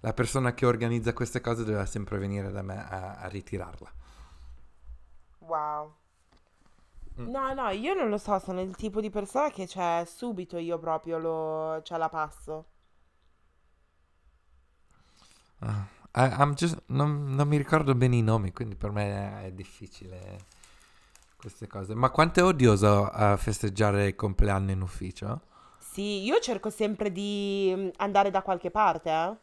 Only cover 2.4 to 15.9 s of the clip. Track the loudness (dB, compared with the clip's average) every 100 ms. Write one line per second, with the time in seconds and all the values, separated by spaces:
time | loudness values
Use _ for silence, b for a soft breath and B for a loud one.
2.4 | -4 -6 -8 -10 -8 -10 -10 -12 -12 -12
3.4 | -8 -8 -8 -14 -16 -18 b b b b
4.4 | b -18 -20 -20 -18 -18 -18 -20 -20 -20
5.4 | -4 -2 -2 -4 -8 _ _ _ _ _
6.4 | _ _ _ _ _ -18 -14 -10 -8 -4
7.4 | -4 -2 -2 -2 -2 0 0 -2 -2 -2
8.4 | -2 -6 -6 -6 -6 -4 -4 -6 -4 0
9.4 | -2 -2 -10 -4 0 0 -2 -8 -8 -6
10.4 | -8 -6 -4 -4 -2 -2 -2 -4 -2 -2
11.4 | -2 -4 -4 -6 -6 -4 -2 -2 -6 -8
12.4 | -12 -12 -12 _ _ _ _ _ _ _
13.4 | _ _ _ _ _ _ _ _ _ _
14.4 | _ _ _ _ _ b b b b b
15.4 | b _ -6 -4 -6